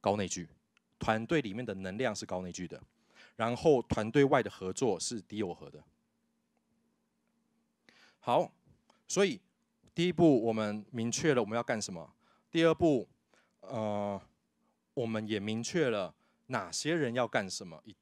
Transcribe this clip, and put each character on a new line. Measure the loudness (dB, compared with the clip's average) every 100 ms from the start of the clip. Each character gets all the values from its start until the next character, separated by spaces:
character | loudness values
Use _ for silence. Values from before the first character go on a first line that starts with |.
高 | 0 0
内 | -2
聚， | -6 -10 _ _ _ _ _
团 | -2 0
队 | 0 -2
里 | -2
面 | -6
的 | -8 -6
能 | -8 -4
量 | -4
是 | -4 -6
高 | -8
内 | -6
聚 | -8 -10
的， | -10 -18 _ _ _ -20 _
然 | -4 2
后 | 4 4
团 | 4 -2 2
队 | 4
外 | 6 4
的 | 2
合 | -6 -8
作 | -2 0 0
是 | -4 -8
低 | -10 -6
耦 | -6
合 | -6 -14
的。 | -20 -20 _ _ _ _ _ _ _ _ _ _ _ _ _ _ _ _ _ _ _ _ _ -20 _
好， | 0 0 0 _ _ _ _ _ _
所 | 0
以 | 0 0 _ _ _ _ _
第 | 0 0
一 |
步 | 6 6 6
我 | 4
们 | 0 -2 -4 -8
明 | -4 -4
确 | 0 2
了 | 2
我 | 2
们 | -2
要 |
干 | -2 -4
什 | -4
么， | -10 -14 _ _ _ _
第 | 2 4
二 |
步， | 6 4 4 0 _ _ _ _ _
呃， | -10 -4 -2 -2 -4 -6 -10 _ _ _ _ _ _
我 | -4 -2
们 | -2 0
也 | -2
明 | -2 -4
确 | -2 0 0
了 | 0 -4 -8 _ _ _
哪 | -6 -4
些 | -6 -2
人 | 0 0
要 | 0 0
干 | 0 -2
什 | -8 -12
么。 | -16 -20 -20